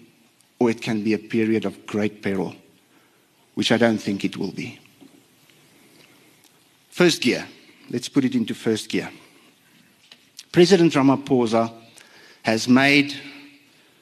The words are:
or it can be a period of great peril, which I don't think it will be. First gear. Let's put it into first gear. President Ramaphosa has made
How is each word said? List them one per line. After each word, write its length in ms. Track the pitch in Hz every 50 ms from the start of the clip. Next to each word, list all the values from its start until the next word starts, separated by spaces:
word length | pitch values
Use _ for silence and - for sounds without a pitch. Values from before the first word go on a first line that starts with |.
| - _ _ _ _ _ _ _ _ _ _ -
or 120 | 123 113
it 120 | 110 113
can 200 | - 123 110 107
be 120 | 101 110 107
a 40 | 104
period 460 | - - - 113 110 110 113 107 101
of 220 | 95 - - -
great 360 | - - 104 107 107 208 -
peril, 320 | - 202 196 185 - - - - - _ _ _ _ _ _ _ _ _ _ _ _ _ _ _ _ _ _
which 180 | 113 107 -
I 60 | 117 110
don't 200 | 117 117 110 107
think 240 | - 110 101 95
it 140 | - 95 -
will 160 | - 101 90
be. 260 | - 92 90 - - - _ _ _ _ - - _ _ _ _ _ _ _ _ _ _ _ _ _ _ _ _ _ - - _ _ _ _ _ _ _ _ _ _ _ _ _ _ _ _ _
First 320 | - - 180 170 - -
gear. 240 | - 117 92 76 - - - - - - _ _ - -
Let's 180 | 127 123 - -
put 160 | - 143 131
it 100 | 120 -
into 200 | 120 107 - 113
first 340 | - - 117 110 104 - -
gear. 220 | - 101 90 85 - - - _ _ _ _ _ _ _ _ _ _ _ _ _ _ _ _ _ - _ _ _ _ - - _
President 400 | - 165 180 165 196 170 170 156
Ramaphosa 800 | 135 143 131 139 131 131 - - 135 123 120 107 117 113 113 - - - - - - - - - - - - - - _
has 260 | - 113 110 113 - 123
made 460 | 123 131 139 143 143 147 139 - - - - - - - - - - _ _ _ _ _ _ _ _ _